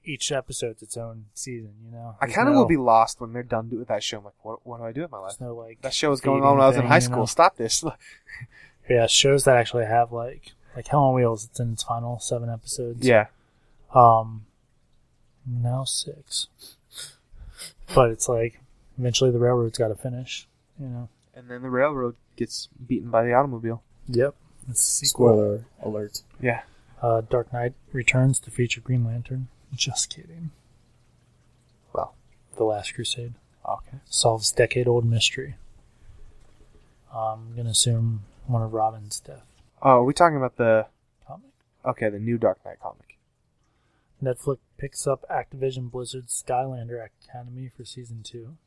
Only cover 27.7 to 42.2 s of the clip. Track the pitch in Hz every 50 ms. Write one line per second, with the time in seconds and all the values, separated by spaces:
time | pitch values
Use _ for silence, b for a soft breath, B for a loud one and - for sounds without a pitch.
27.7 | 127 - _ _ - 131 113 - - 127 131 135 131 - - - - - 123 117
28.7 | - 117 - - 127 123 117 113 117 120 117 - 131 131 127 123 _ _ _ _
29.7 | 139 120 - 139 - - - - - 151 - 170 165 165 170 151 - _ _ _
30.7 | _ _ _ _ _ _ _ _ _ _ _ _ _ _ _ _ _ _ _ _
31.7 | _ _ _ _ - - - - _ _ _ _ _ _ _ _ - - 113 110
32.7 | 107 104 101 - - - 110 - - 123 120 120 117 _ _ _ _ _ _ -
33.7 | 101 - - - - 135 _ _ - - - 120 113 113 107 - - - 120 -
34.7 | - 123 123 120 120 120 117 117 117 113 - - - 135 135 143 - - - -
35.7 | - - _ _ _ _ - - - - - - - - - - _ _ - _
36.7 | _ - _ _ _ _ _ _ - 113 110 113 113 113 113 113 117 120 117 113
37.7 | 110 - - 123 117 113 113 117 113 104 101 - _ _ - - 123 117 113 110
38.7 | 110 110 110 113 113 110 104 104 - - _ - 143 - _ _ _ _ _ _
39.7 | _ _ - 135 131 123 120 135 147 - 175 170 151 139 131 123 _ - 120 113
40.7 | 110 110 107 - _ _ _ _ _ _ _ - 147 190 262 269 _ _ _ _
41.7 | _ _ - 127 123 - 113 107 104 101